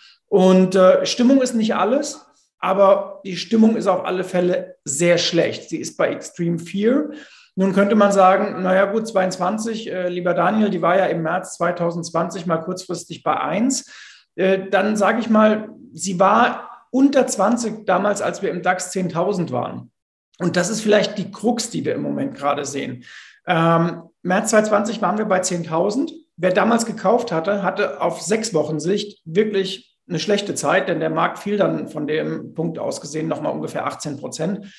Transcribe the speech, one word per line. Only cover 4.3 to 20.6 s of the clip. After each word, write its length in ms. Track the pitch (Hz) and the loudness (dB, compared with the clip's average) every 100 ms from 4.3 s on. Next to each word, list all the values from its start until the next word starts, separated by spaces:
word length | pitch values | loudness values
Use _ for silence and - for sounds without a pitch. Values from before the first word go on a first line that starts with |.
| 180 180 180 - - | 0 0 0 -4 -14
sehr 340 | 143 139 175 170 | -8 0 4 4
schlecht. 520 | - 170 117 - - | 2 2 0 -2 -10
Sie 80 | 165 | -10
ist 180 | - - | -8 -2
bei 120 | 160 | -2
Extreme 500 | 151 - - 170 165 | -2 -10 -6 -4 -4
Fear. 520 | - 196 220 285 - - - - _ - | -6 -2 0 0 -2 -10 -20 -20 _ -2
Nun 160 | 190 | 0
könnte 220 | 185 202 | 2 4
man 160 | 214 202 | 4 4
sagen, 520 | 196 185 196 208 175 | 6 6 6 0 -2
na 120 | 185 | 0
ja, 100 | 190 196 | 2 2
gut, 200 | 220 220 | 0 -2
zweiundzwanzig, 800 | 190 185 - 180 220 226 214 - | -2 -2 -2 -4 -4 -6 -8 -8
äh, 200 | 185 180 | -6 -4
lieber 260 | 175 175 | -4 -2
Daniel, 360 | 170 170 214 208 | 0 2 2 0
die 120 | 175 | 2
war 160 | 165 190 | 2 2
ja 80 | 180 | 2
im 160 | 170 | 0
März 340 | 160 180 185 - | -2 -4 -6 -4
zweitausendzwanzig 920 | 175 175 170 170 160 165 180 190 170 | -4 -2 -4 -4 -4 -4 -4 -6 -4
mal 100 | 160 | -4
kurzfristig 640 | 180 180 - 170 - 165 | -4 -10 -8 -10 -10 -6
bei 160 | 156 143 | -2 -2
eins. 540 | 143 185 262 269 - - - - _ | -2 0 0 -2 -8 -20 -20 -20 _
Äh, 360 | - 190 190 190 | -2 2 2 0
dann 260 | 190 208 208 | 0 0 2
sag 240 | 196 226 | 2 0
ich 100 | - | 2
mal, 380 | 214 214 214 - - - | 4 6 2 -4 -18 -20
sie 260 | - 185 180 | -10 -6 2
war 500 | 196 220 247 - - - - | 4 6 2 0 -14 -20 -4
unter 380 | 254 277 277 - | 4 4 4 2
zwanzig 580 | - 196 233 220 - - | 0 0 0 -2 -6 -2
damals, 360 | 180 202 196 | 0 0 0
als 200 | 139 175 | -4 -4
wir 80 | 185 | -4
im 120 | 175 | -2
dax 280 | 180 185 - | -2 -2 -4
zehntausend 600 | 190 175 160 185 190 139 | -4 -4 -2 -2 -2 -2
waren. 400 | 123 - 123 - _ _ _ _ - | -4 -6 -10 -16 _ _ _ _ -4
Und 160 | 175 | -2
das 120 | 180 | 0